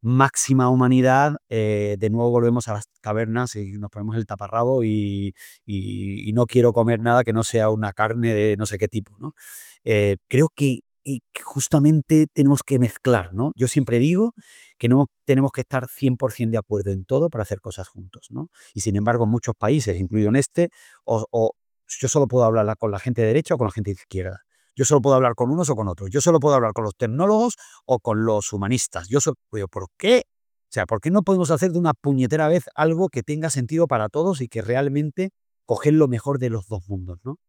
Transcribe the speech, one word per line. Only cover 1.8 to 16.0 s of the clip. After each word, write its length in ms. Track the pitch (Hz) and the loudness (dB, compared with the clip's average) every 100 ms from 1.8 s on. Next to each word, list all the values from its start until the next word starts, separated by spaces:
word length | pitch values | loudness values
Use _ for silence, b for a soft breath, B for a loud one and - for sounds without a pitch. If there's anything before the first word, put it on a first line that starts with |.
| 104 101 | -2 -2
de 120 | 107 | 0
nuevo 200 | 113 120 | 2 2
volvemos 360 | 120 117 120 117 | 4 2 2 -2
a 60 | |
las 100 | 104 - _ | -8 -10 _
cavernas 540 | 107 107 113 113 123 | -6 -4 -2 -4 -4
y 180 | 107 101 104 | -8 -10 -10
nos 120 | 104 | -12
ponemos 260 | 107 104 113 | -10 -6 -6
el 100 | 104 | -6
taparrabo 560 | 101 101 113 120 131 | -10 -6 -2 0 0
y, 520 | 113 107 101 101 101 B B B | 0 -2 -2 -4 -6 B B B
y, 640 | - 101 101 101 98 101 101 | -10 -8 -6 -8 -8 -8 -4
y 40 | |
no 140 | 110 120 | 0 2
quiero 260 | 127 120 | 4 4
comer 280 | 113 113 117 | 4 2 0
nada 220 | 117 120 | 2 2
que 100 | 120 | 2
no 120 | 113 | -2
sea 260 | 110 117 107 | 0 0 0
una 220 | 107 104 | 0 -4
carne 420 | - 107 113 117 | -2 -2 0 0
de 220 | 107 107 101 | 2 0 0
no 100 | 107 | -4
sé 120 | 104 | -4
qué 100 | 107 | -4
tipo, 280 | 113 101 _ | -4 -10 _
¿no? 140 | 139 - B B B B | -16 -16 B B B B
Eh, 320 | - 107 104 98 _ | -2 2 2 0 _
creo 220 | 123 160 | 2 2
que, 260 | - 143 123 _ _ | 2 -2 -2 _ _
y 160 | - 135 _ | -10 -10 _
que 100 | - | -18
justamente 840 | - - - 156 147 156 - 156 151 | -10 -8 0 4 4 4 4 4 4
tenemos 300 | - 139 143 | 4 4 4
que 140 | - 135 | 0 0
mezclar, 520 | 120 - - 117 87 | 0 -2 0 0 0
¿no? 180 | 92 135 | -6 -6
Yo 140 | - 123 | -2 -2
siempre 300 | 139 123 117 | 0 0 2
digo 340 | 139 180 226 - B B B B | 2 2 0 -4 B B B B
que 100 | 117 | 2
no 180 | 131 143 _ | 2 2 _
tenemos 280 | - 135 135 | 0 2 2
que 80 | - | -2
estar 280 | 123 135 123 | -6 -6 -6
cien 280 | - | -4